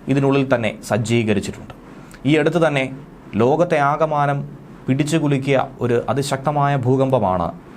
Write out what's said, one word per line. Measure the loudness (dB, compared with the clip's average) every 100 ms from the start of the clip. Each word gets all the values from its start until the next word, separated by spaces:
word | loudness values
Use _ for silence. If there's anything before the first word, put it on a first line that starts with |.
| -2
ഇതിനുള്ളിൽ | 2 2 2 2 0
തന്നെ | 0 -4 -2
സജ്ജീകരിച്ചിട്ടുണ്ട്. | -2 2 0 2 0 -2 -10 -14 -18 -20 -20 -20 -6 0
ഈ | 2
അടുത്ത് | 2 2 2
തന്നെ | 0 -4 -8 -18 -20 -6 0
ലോകത്തെ | 2 2 2 2
ആകമാനം | 2 0 0 0 0 -2 -6 -12 -20 -10 -4
പിടിച്ചുകുലുക്കിയ | -2 0 0 2 0 2 0 0 -4
ഒരു | 0 0 0
അതിശക്തമായ | -2 -2 -2 -2 0 0 0
ഭൂകമ്പമാണ് | 2 2 2 2 0 0 -2 -6 -16